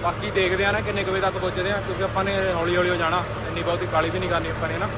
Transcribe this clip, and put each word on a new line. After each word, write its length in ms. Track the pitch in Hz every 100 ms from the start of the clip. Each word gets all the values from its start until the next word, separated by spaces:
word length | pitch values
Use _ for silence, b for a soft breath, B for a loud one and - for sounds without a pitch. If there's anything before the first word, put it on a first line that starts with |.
ਬਾਕੀ 280 | 170 170 208
ਦੇਖਦੇ 340 | 196 185 185 202
ਆ 60 |
ਨਾ 100 | 208
ਕਿੰਨੇ 220 | 208 196
ਕੁ 80 | 190
ਵਜੇ 100 | 190
ਤੱਕ 160 | 190 180
ਪੁੱਜਦੇ 340 | 185 180 185
ਆ, 100 | 202
ਕਿਉਂਕਿ 220 | 196 -
ਆਪਾਂ 200 | 190 190
ਨੇ 300 | 190 196 190
ਹੌਲੀ 240 | 175 170 175
ਹੌਲੀ 120 | 180
ਹੋ 60 | 180
ਜਾਣਾ, 280 | 165 175 - - -
ਇੰਨੀ 160 | 165
ਬਹੁਤੀ 240 | 175 170 175
ਕਾਹਲੀ 180 | 160 165
ਵੀ 100 | 180
ਨਹੀਂ 100 | 185
ਕਰਨੀ 200 | 175 160
ਆਪਾਂ 200 | 160 160
ਨੇ 80 | 160
ਨਾ। 100 | 196